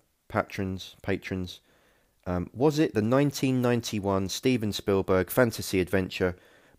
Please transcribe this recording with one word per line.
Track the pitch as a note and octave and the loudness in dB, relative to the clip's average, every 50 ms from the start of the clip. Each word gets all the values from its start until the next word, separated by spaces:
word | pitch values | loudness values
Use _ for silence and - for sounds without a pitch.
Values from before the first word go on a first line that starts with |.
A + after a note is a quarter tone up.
| _ _ _ _ _ - | _ _ _ _ _ -4
patrons, | - G#2+ - - - - G2 F#2+ F#2 F#2 - - - - | -2 -2 -2 -2 -4 -6 -6 -4 -6 -8 -10 -16 -18 -12
patrons, | - - G2 - - - G2 F#2 F2+ F2+ - - _ _ _ _ _ _ _ _ _ _ _ _ - | -4 -4 -4 -4 -4 -6 -6 -6 -6 -8 -10 -18 _ _ _ _ _ _ _ _ _ _ _ _ -6
um, | F#2 F2+ F2+ F2 - | -4 -2 -2 -2 -4
was | - G#2+ C3+ D#3 C#3+ D3 | -4 0 0 2 2 2
it | D#3+ D3+ - | 0 2 2
the | A2 | 0
nineteen | G#2+ A2+ B2+ C#3 D3 C#3+ - - C#3+ C3 C3 B2+ | 2 4 4 4 2 2 0 0 0 0 0 2
ninety-one | B2 A#2+ A#2+ A#2 A#2 - A2+ G#2 F#2 G2 G2 F#2+ G2 F2+ | 2 2 2 2 0 -2 -4 -2 0 0 0 0 0 -2
Steven | - - - C3 B2+ A#2 A2 G#2 | -4 -2 0 2 2 2 0 -2
Spielberg | G2 - - - G2 F#2+ F2+ - F#2+ F#2 F2+ - | -4 -2 0 2 2 2 4 4 2 2 2 2
fantasy | - C3 B2 A2+ - - G2 - - F#2+ | 2 2 2 2 2 -4 -6 -2 0 0
adventure | F2+ - - F#2+ F#2 F#2 - - F#2+ F2+ F2 - _ _ _ _ _ _ _ | 0 2 0 -2 -2 -2 -2 -2 -2 -2 -2 -6 _ _ _ _ _ _ _